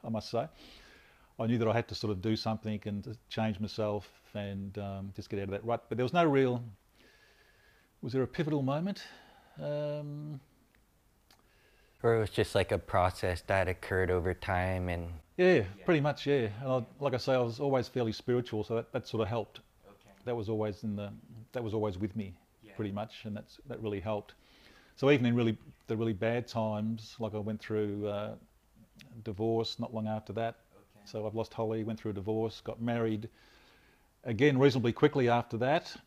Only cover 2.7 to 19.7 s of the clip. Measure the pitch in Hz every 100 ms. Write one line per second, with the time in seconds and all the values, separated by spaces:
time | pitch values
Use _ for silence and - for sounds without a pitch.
2.7 | 104 107 101 101 107 _ - 110 95 104
3.7 | - 107 104 - - - 104 101 98 98
4.7 | 98 101 98 98 101 101 101 98 98 107
5.7 | 117 - 113 127 175 170 135 131 123 120
6.7 | 101 _ _ - _ _ _ _ _ _
7.7 | _ _ _ 131 127 127 - 156 151 131
8.7 | 143 180 202 - - - - - - 147
9.7 | 147 147 147 147 147 151 143 - _ _
10.7 | _ _ _ _ _ _ - _ _ _
11.7 | _ _ _ 120 113 107 - 104 104 92
12.7 | 101 - 98 90 - 95 90 - 98 90
13.7 | 92 - 95 92 90 87 90 - 90 92
14.7 | 92 90 87 85 82 - - 180 170 95
15.7 | - - 165 143 139 139 143 113 104 135
16.7 | 131 117 - 139 123 - 131 120 113 143
17.7 | 135 117 131 113 107 - 123 120 110 104
18.7 | 117 120 131 - 110 104 117 101 - _